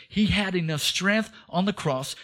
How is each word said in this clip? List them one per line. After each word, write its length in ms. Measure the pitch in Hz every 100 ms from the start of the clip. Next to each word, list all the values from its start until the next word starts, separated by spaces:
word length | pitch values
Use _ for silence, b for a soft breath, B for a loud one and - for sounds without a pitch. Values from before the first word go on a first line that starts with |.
| B
He 180 | 196 202
had 280 | 190 196
enough 260 | 180 160 151
strength 500 | - - 190 214 214 B B
on 160 | 175 196
the 80 |
cross 420 | 196 156 131 135 B